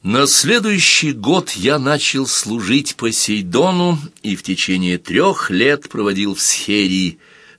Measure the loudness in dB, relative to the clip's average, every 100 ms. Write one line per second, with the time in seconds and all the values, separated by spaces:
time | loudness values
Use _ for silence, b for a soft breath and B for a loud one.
0 | 0 2 4 2 2 2 2 2 2 2
1 | 0 -2 0 0 0 -2 0 0 0 0
2 | 0 -2 -2 -4 -4 -4 0 0 -2 -4
3 | -4 -2 -2 -2 0 2 2 2 0 0
4 | -4 _ -6 -6 -4 -4 -2 0 0 -2
5 | 0 2 2 0 -2 2 2 2 -4 -4
6 | -2 0 -2 -2 -2 -2 0 2 2 2
7 | -2 -4 B B B